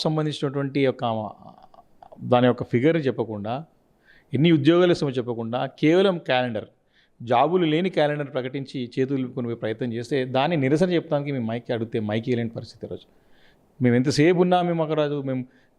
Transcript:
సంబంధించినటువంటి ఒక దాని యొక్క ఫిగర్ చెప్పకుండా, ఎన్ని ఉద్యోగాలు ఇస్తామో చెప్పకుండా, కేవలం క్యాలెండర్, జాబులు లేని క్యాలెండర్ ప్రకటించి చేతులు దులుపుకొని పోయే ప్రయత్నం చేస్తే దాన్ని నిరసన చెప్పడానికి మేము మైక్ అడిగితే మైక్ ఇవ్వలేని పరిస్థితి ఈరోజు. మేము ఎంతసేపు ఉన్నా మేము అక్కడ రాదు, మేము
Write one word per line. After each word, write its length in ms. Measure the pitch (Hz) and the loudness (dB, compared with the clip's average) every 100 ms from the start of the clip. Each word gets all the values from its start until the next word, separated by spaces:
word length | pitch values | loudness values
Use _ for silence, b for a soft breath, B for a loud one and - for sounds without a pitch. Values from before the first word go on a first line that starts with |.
సంబంధించినటువంటి 880 | 160 156 151 143 143 139 139 143 135 | -2 -2 -2 -4 -6 -4 -4 0 0
ఒక 460 | 127 120 110 107 - - - - - _ _ - - | 0 -4 -4 -6 -12 -20 -20 -20 -20 _ _ -20 -10
దాని 220 | 120 123 123 | 0 4 4
యొక్క 160 | 117 | 2
ఫిగర్ 440 | - 120 147 165 135 | 0 2 2 2 0
చెప్పకుండా, 580 | 117 110 104 104 131 160 _ _ _ b b b | -2 -4 -6 -6 -8 -10 _ _ _ b b b
ఎన్ని 180 | 127 170 | 2 4
ఉద్యోగాలు 400 | 156 135 170 180 | 6 6 4 4
ఇస్తామో 200 | 165 147 | 2 -2
చెప్పకుండా, 540 | 127 117 117 113 123 135 | -4 -4 -6 -6 -6 -6
కేవలం 520 | - 151 175 196 175 | -2 2 4 2 0
క్యాలెండర్, 460 | - 127 123 107 - _ _ _ _ - | 0 0 0 -4 -10 _ _ _ _ -10
జాబులు 420 | 117 120 147 185 | 0 2 4 2
లేని 260 | 165 151 185 | 2 2 0
క్యాలెండర్ 420 | 180 147 147 139 | 0 0 0 -6
ప్రకటించి 580 | 131 123 139 135 143 120 - | -6 -6 -8 -8 -8 -6 -2
చేతులు 180 | 131 139 | -2 -2
దులుపుకొని 300 | 123 127 117 | -4 -6 -6
పోయే 100 | 117 | -4
ప్రయత్నం 360 | 110 110 123 | -6 -4 -4
చేస్తే 320 | 117 117 143 | -6 -4 -4
దాన్ని 320 | 127 127 147 165 | 0 0 2 2
నిరసన 360 | 131 151 180 | 2 2 2
చెప్పడానికి 400 | 170 160 147 143 | 0 0 -2 -2
మేము 140 | 139 113 | -4 -4
మైక్ 240 | 120 - | -6 -4
అడిగితే 300 | 117 113 117 | -4 -2 -4
మైక్ 280 | 107 107 123 | -2 -2 -2
ఇవ్వలేని 200 | 117 113 | -2 -4
పరిస్థితి 380 | 113 113 - - | -8 -14 -14 -14
ఈరోజు. 200 | - _ b b b b b _ - | -14 _ b b b b b _ 0
మేము 120 | 123 | 2
ఎంతసేపు 440 | 120 131 127 160 175 | 4 2 4 4 4
ఉన్నా 240 | 180 180 | 4 2
మేము 200 | 175 170 | 0 -2
అక్కడ 160 | 151 156 | -2 0
రాదు, 240 | 147 147 | -2 -2
మేము 220 | 135 127 123 b b | -4 -4 -6 b b